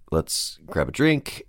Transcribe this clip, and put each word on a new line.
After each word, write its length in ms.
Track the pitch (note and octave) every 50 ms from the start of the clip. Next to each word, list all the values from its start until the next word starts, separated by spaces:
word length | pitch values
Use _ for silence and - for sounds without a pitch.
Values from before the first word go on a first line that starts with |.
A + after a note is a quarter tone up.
| - -
"Let's 480 | D#2+ D#2+ D#2 - - - - - - - -
grab 220 | - - - C#2+ B1+
a 40 | -
drink 500 | - C#3+ D#3 D#3 C#3 - - - - -